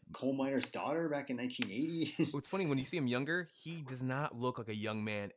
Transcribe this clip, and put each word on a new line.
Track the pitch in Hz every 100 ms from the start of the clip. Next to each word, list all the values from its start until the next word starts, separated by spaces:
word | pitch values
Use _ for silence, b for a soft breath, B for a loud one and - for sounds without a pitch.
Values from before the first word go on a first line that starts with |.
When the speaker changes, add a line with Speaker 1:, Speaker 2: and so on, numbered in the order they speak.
| -
Speaker 1:
Coal | - 131
Miner's | 135 135 135 -
Daughter | - 110 160 165
back | 143 135
in | 123
nineteen | 127 123 107
eighty. | 110 160 165 156 - 156
<laughs> |
Speaker 2:
What's | 143 -
funny, | 190 165
when | 135
you | 131
see | 175
him | 123
younger, | 123 139 175 165
he | - 156 165 131
does | 127
not | 127 135 151 117
look | 127 123
like | 110
a | 107
young | 107 107
man | 107 104 101